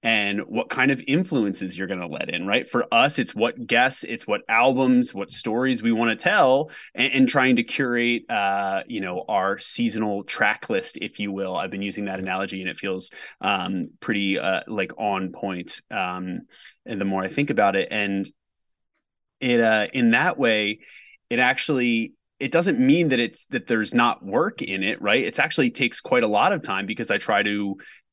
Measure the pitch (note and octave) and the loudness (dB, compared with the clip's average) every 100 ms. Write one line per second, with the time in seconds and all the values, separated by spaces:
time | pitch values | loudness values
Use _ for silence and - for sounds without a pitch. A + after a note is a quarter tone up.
0 | A#2 A2+ G2+ G2+ - G#2+ - - C3 C3+ | 2 0 0 -4 -4 -4 -4 0 2 2
1 | - D3 F#3 C#3 G#2 F#2 F#2+ E2+ F#2+ F#2 | 0 0 2 0 0 -2 -6 -6 -6 -6
2 | E2+ D#2 - E2+ F#2 A2+ - B2 - A#2 | -6 -8 -6 -4 0 0 0 -2 2 4
3 | C3+ D3 A2+ - A#2 - A#2 A#2 C3 C3 | 4 2 -4 0 0 -2 0 2 2 0
4 | - A2+ - G2+ - A2+ B2 B2+ C3 B2 | -8 -8 -4 -4 0 4 4 4 4 4
5 | A#2+ F#2+ G2 - - A2+ C3 A#2+ A2+ A2+ | 2 -4 -6 -6 -2 0 0 0 0 2
6 | A#2 A2 E3+ G#3 C3+ C3 D#3 - - - | 2 2 2 4 6 4 2 -8 -16 -2
7 | B2+ C3+ B2+ C#3+ C3 A#2+ A#2 - B2+ A#2+ | 0 4 4 4 4 2 0 -2 -2 0
8 | A#2+ A#2+ - A2 G2 G2 G2 G2 - A2 | 0 0 -2 -2 0 0 -2 -4 -6 -8
9 | F#2+ F2+ - G2+ F#2+ G2+ - - A#2+ G#2+ | -6 -6 -2 0 2 0 -2 0 0 0
10 | A2 G2+ G2 - G#2+ G#2+ - G2+ F#2 - | -2 -4 -6 0 0 0 -2 -4 -4 -10
11 | G#2 - G2+ G2 G2 F2+ F#2 G2 G2+ F#2+ | -10 -8 -8 -6 -4 -4 -4 -6 -6 -6
12 | G2+ F#2+ F#2+ F#2 G2 F#2+ F#2 - G2 F#2 | -6 -6 -4 -4 -4 -6 -8 -8 -6 -6
13 | - - - - G2 G2 F2+ F#2 E2+ _ | -6 -12 -20 -6 -2 -2 -2 -4 -6 _
14 | - G#2 G2 F#2+ F#2 F#2 - G#2+ F#2+ - | -4 0 0 0 0 -2 -4 -6 -6 -4
15 | G#2+ G2 F#2 - G2+ F2+ F2 - _ G#2+ | -2 -2 -4 -6 -6 -6 -8 -10 _ -6
16 | F2+ F2+ F#2 E2 - - - _ - G#2+ | -4 -4 -6 -8 -12 -20 -20 _ -10 -4
17 | G2 F#2+ F#2+ - C#3+ G2+ G2+ G2 F2+ G#2+ | -2 -2 -2 -2 -2 2 4 2 0 -2
18 | G#2 G2 G2 _ _ _ _ _ _ _ | -2 -2 -4 _ _ _ _ _ _ _
19 | _ _ _ _ C3 A#2+ A2+ A2 G#2 C3+ | _ _ _ _ 0 4 6 4 2 2
20 | A#2 A#2 E3 F3 B2 G#2+ G#2 G#2+ - - | 4 4 2 2 2 2 0 -4 -12 -20
21 | - _ _ A#2+ B2+ C3 - C#3 B2 A#2 | -20 _ _ 2 2 2 0 0 2 2
22 | A2+ _ _ _ C3+ E3 F3+ B2+ C3 D#3+ | 0 _ _ _ 0 2 2 4 6 6
23 | E3 B2+ A#2 - - B2+ - A2+ G#2+ A#2+ | 4 2 0 -4 -6 -8 0 0 2 2
24 | A#2+ - G2 G#2+ F3+ - - F#2+ G2 - | 2 0 -2 0 0 -4 -6 -4 -4 -2
25 | G2+ A2+ G2 - D3 - C3 A#2 B2 - | 2 2 2 -2 -2 2 0 0 -4 -4
26 | - B2 A2+ G#2 D3+ G3 - F#2+ G2 G#2+ | 0 2 4 4 2 0 -4 -6 -6 -6
27 | A2+ A2+ - G#2 G#2 G#2 G2+ F#2+ - - | -2 -2 0 0 2 -2 -4 -6 -12 -20
28 | _ | _